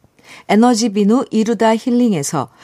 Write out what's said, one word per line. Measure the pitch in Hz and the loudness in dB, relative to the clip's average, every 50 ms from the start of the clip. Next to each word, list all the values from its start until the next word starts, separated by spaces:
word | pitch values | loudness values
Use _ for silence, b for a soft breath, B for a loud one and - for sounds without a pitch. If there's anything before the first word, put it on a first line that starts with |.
| _ _ _ B B B B B B B | _ _ _ B B B B B B B
에너지 | 190 214 233 247 247 208 233 240 | 2 4 4 4 2 0 -2 -2
비누 | 190 214 202 196 226 262 247 - | -2 0 0 2 2 0 0 -2
이루다 | - 220 220 214 233 196 226 220 226 | -2 -2 -2 -2 -2 0 0 0 0
힐링에서 | 220 - 262 240 240 247 233 202 156 139 - - 147 120 - B B | 0 -2 -2 0 0 0 0 0 -2 -4 -4 -4 -6 -6 -8 B B